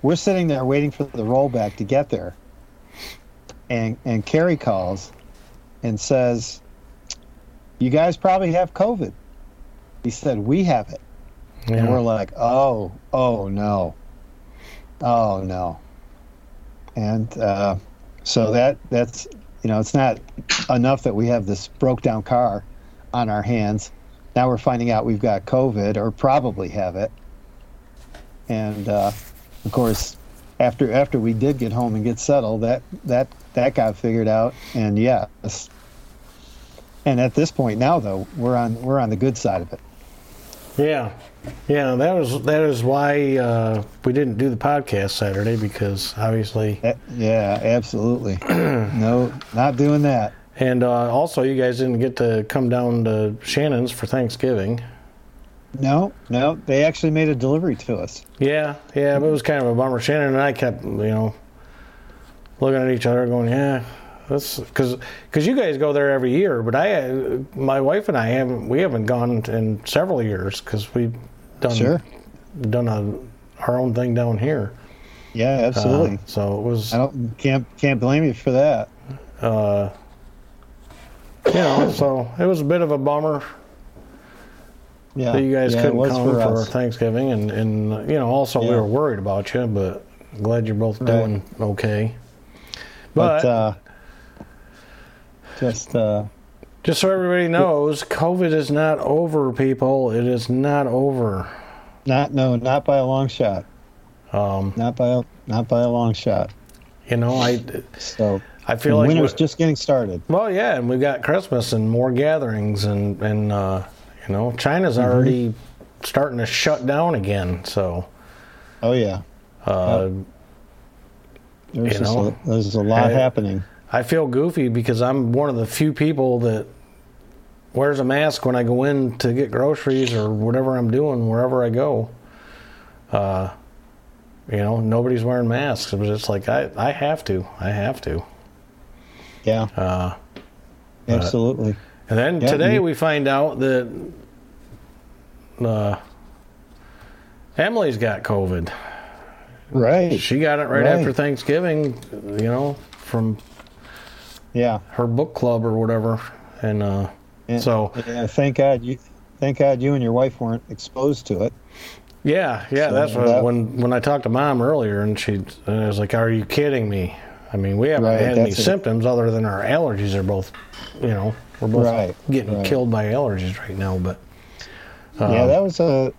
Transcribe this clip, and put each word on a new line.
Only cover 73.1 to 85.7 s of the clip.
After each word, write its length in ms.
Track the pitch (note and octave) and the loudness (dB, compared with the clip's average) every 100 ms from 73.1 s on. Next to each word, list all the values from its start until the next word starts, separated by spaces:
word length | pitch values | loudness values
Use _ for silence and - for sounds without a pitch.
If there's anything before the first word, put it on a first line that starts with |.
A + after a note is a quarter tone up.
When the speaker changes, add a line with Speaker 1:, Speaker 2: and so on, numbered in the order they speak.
| G2+ - - - - - | -6 -12 -20 -20 -8 -4
Speaker 2:
our 100 | B2 | 0
own 140 | B2+ | 0
thing 200 | A#2 B2 | -2 0
down 240 | A#2+ A#2+ A2+ | 0 0 -2
here. 340 | B2 B2 G#2+ - - - - - - | -2 -2 -4 -10 -20 -20 -20 -20 -14
Speaker 1:
Yeah, 240 | A2+ A2+ A#2 | -2 0 2
absolutely. 520 | A#2+ B2 B2 C#3 D#3+ G2 | 0 0 2 4 2 0
Speaker 2:
Uh, 40 | - | -6
so 320 | - G2+ G2+ | -4 -2 -2
it 40 | |
was 320 | A2 A#2+ A2 | -2 -2 0
Speaker 1:
I 20 | A#2 | 0
don't, 380 | C3+ C#3+ A#2+ A2+ | 0 -2 -6 -2
can't, 300 | C#3 C3+ A#2+ - | 0 0 -2 -2
can't 240 | C#3+ C3 | 0 0
blame 240 | A#2+ C#3+ | 2 2
you 80 | D#3 | 2
for 200 | A#2 - | 0 0
that. 360 | B2+ D3 B2 G#2+ - - C3+ - - | 4 4 2 -2 -12 -16 -16 -16 -6
Speaker 2:
Uh, 480 | A#2 A2 G#2 G2+ G2+ - - - - - - - - - - - - - - - - | -2 0 2 0 -2 -6 -20 -20 -20 -20 -20 -20 -20 -20 -20 -20 -20 -20 -20 -2 0
you 80 | |
know, 360 | F3 E3+ C#3 - | 4 4 4 2
so 380 | - C#3+ C3+ A#2+ A#2+ | 2 0 2 -4 -2
it 80 | F3 | 0
was 140 | F3+ | 2
a 20 | |
bit 160 | C#3+ F3 | 2 0
of 100 | E3 | 2
a 80 | D3 | 0
bummer 440 | C3+ D3 D#3 D3 - - - - - - - - - - - - - - - - - - | 0 0 0 -2 -6 -18 -20 -20 -20 -20 -20 -20 -20 -20 -20 -20 -20 -20 -20 -20 -16 -4
Speaker 1:
Yeah. 160 | B2 | 0
Speaker 2:
that 100 | C3+ | 2
you 100 | C3+ | 2
guys 200 | C3+ B2+ | 2 2